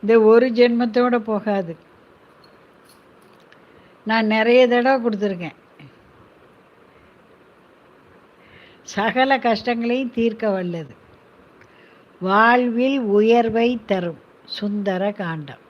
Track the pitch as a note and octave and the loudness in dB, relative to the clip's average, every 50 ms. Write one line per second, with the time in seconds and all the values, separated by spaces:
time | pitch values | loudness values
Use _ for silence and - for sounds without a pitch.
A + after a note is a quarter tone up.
0 | - G3+ A3+ A3+ A3 G#3+ A3+ A#3 A#3+ C4 A3+ A3+ A#3+ B3 A#3+ A#3 B3 A#3 G#3+ B3+ | 0 4 4 4 6 6 6 6 4 2 2 2 2 2 2 0 -2 -2 0 0
1 | A#3+ B3 A#3+ A#3+ A3 A3+ A3 G3+ G#3 A3 G3+ G3 F#3+ E3 E3 - _ _ _ _ | 0 0 0 -2 -2 -4 -6 -4 -4 -4 -4 -4 -4 -8 -12 -16 _ _ _ _
2 | _ _ _ _ _ _ _ _ _ _ _ _ _ _ _ _ _ _ - _ | _ _ _ _ _ _ _ _ _ _ _ _ _ _ _ _ _ _ -20 _
3 | _ _ _ _ _ _ _ _ _ _ - _ - _ - - _ _ _ _ | _ _ _ _ _ _ _ _ _ _ -20 _ -20 _ -20 -20 _ _ _ _
4 | _ G#3+ A3 A3+ A3+ G#3+ A3 A3 A3 A#3 A#3+ B3+ B3+ A#3+ A#3+ A#3+ A#3+ C4 C4+ C4 | _ -2 -2 0 0 0 0 0 2 4 4 4 4 4 4 2 2 2 0 0
5 | A#3 A#3+ G#3+ G3 G3+ G3+ F#3+ E3+ F3 D#3 - _ _ _ _ _ D3 C#3 _ _ | 0 -4 -4 -2 -4 -4 -4 -6 -10 -12 -14 _ _ _ _ _ -20 -20 _ _
6 | _ _ _ _ - _ _ _ _ _ _ _ _ _ _ _ _ _ _ _ | _ _ _ _ -20 _ _ _ _ _ _ _ _ _ _ _ _ _ _ _
7 | _ _ _ _ _ _ _ _ _ _ _ _ _ _ _ _ _ _ _ _ | _ _ _ _ _ _ _ _ _ _ _ _ _ _ _ _ _ _ _ _
8 | _ _ _ - _ _ _ _ _ _ - - - - _ _ _ - - - | _ _ _ -20 _ _ _ _ _ _ -20 -20 -20 -20 _ _ _ -10 -6 -4
9 | G3+ A3 A3 B3+ C4 C4+ C#4 B3+ - A#3+ A3+ G#3 - B3 A#3+ A#3 A#3 A#3 A#3+ B3+ | -2 -2 2 0 2 2 2 0 2 0 -2 -2 -2 -4 -4 -4 -2 -4 -2 -4
10 | C4+ A#3+ - A#3+ A#3 A#3 A3 A3 A3+ G#3+ G3 F#3+ F#3 F3+ E3+ E3+ D#3 C3+ A#2+ _ | -4 -6 -4 -2 -2 -2 -2 -2 -4 -4 -4 -4 -4 -6 -8 -8 -12 -14 -18 _
11 | _ _ - _ _ _ _ _ - _ _ _ - _ _ _ _ _ _ _ | _ _ -20 _ _ _ _ _ -20 _ _ _ -20 _ _ _ _ _ _ _
12 | _ _ _ _ F3+ F#3 G3 G#3 A3 A#3 A#3+ B3 B3 B3 A3+ A#3 B3 C4 C#4 C#4 | _ _ _ _ -4 0 2 4 4 4 4 2 2 0 -2 0 0 0 0 -2
13 | A#3+ G#3 G3+ G#3 G#3+ A3 A#3 A#3 A#3 A3+ G#3+ A3+ A#3 A#3+ B3+ A#3 - - G3+ F#3+ | -2 0 2 2 4 4 4 2 2 0 -2 -2 -2 -2 -2 -4 -4 -4 -4 -4
14 | F3 F3 D#3+ - _ _ _ _ _ - - - G#3 G#3 G3+ G#3 G3+ G3+ F#3+ F#3 | -4 -6 -10 -12 _ _ _ _ _ -16 -12 -8 -8 -6 -6 -4 -4 -4 -4 -2
15 | F#3+ G#3 G#3 - G3 F3 E3 D#3+ D3 C#3 B2 - _ _ | -4 -4 -4 -6 -8 -8 -8 -10 -12 -14 -18 -20 _ _